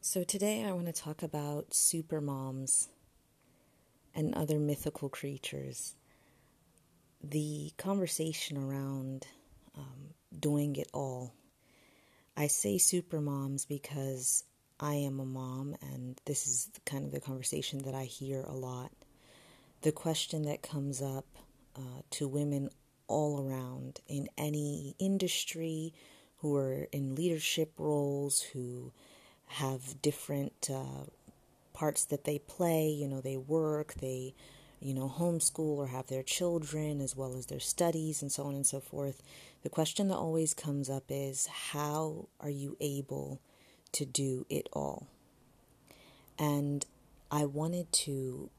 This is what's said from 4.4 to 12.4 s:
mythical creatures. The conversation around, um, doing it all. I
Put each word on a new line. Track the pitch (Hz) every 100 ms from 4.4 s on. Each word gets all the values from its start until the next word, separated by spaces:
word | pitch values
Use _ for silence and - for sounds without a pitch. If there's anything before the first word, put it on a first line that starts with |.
| 151 151
mythical | 147 143 - - 139
creatures. | - 143 139 - 139 135 127 - - _ - _ _ _ _ _ _ _ _ _ _
The | 151 151 151 151 147 -
conversation | 185 196 175 - 160 156 - 139
around, | 135 139 139 135 131 135 - - - - - -
um, | 135 131 143 156 _ 156
doing | 151 147 147 139
it | -
all. | 143 135 127 123 - _ _ _ - - - _ _ _
I | -